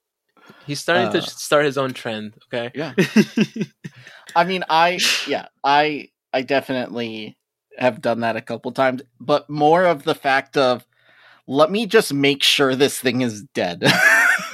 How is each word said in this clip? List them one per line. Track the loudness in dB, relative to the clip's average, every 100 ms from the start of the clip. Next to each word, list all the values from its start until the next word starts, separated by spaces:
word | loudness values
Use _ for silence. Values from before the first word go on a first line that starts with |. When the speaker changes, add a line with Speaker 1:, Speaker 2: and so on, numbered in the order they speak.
| _ _ _ _ -20 -18 -12
Speaker 1:
He's | -8
starting | -2 0 0
to | -2
Speaker 2:
Uh, |
Speaker 1:
start | -4 -10 0 2 2
his | -2
own | -4
trend, | -6 -10 -10 -12 -16 _
okay? | -8 -8 -8
Speaker 2:
Yeah. | -6 -2
Speaker 1:
<laughs> | 0 0 0 0 -2 -4 -10 _ -20 -20 -20 -20 -4 0
Speaker 2:
I |
mean, | 0 0 0
I, | 2 2 2 -2 -2 -4
yeah, | -6 -6 _
I, | 2 4 2 -2 -10 _ _
I | -4
definitely | 0 -2 -2 -4 -6 -6 -8 -10 -14 -18 _ _ _ -2
have | -2 0
done | -2 -2
that | -2 -4
a |
couple | -6 -10 -6
times, | 0 0 -2 -10 -10
but | -2 -2 -2
more | 0 4 4 4
of | 0
the | -2 -2
fact | 0 0 0 0
of, | 2 0 -6 _ _ _ -20 _ -4
"Let | 2 2
me | 2 2
just | 2 2
make | 2 0 2
sure | 0 2 2 2
this | 2 0
thing | -2 0
is | -2 -4 -10
dead." | -4 -4 0
<laughs> | 0 4 4 4 2 0 -4